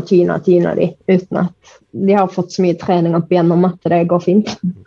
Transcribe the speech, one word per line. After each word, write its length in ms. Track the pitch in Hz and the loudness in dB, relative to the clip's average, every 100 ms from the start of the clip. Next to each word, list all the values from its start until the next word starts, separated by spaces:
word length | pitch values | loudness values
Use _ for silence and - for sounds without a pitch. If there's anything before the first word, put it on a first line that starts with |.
tyne, 340 | 170 180 175 165 | 0 2 2 0
tyne 360 | - 175 170 - | 2 2 2 0
de, 160 | 175 - - | -4 -4 -2
uten 340 | 185 185 - | -2 0 -4
at 320 | 180 - _ - _ | -4 -8 _ -20 _
de 200 | - 196 | -4 0
har 140 | 202 185 | 2 0
fått 220 | 185 180 | -4 -6
så 80 | - | -2
mye 140 | 185 170 | -2 -2
trening 380 | - 180 170 170 | -2 0 0 -2
opp 140 | 165 | 0
igjennom 300 | 180 170 175 180 | 0 2 2 0
at 220 | 175 170 | -2 -2
det 140 | 170 170 | 0 0
går 160 | 175 | 0
fint. 300 | 175 196 214 - 180 - | 2 0 0 -6 -8 -8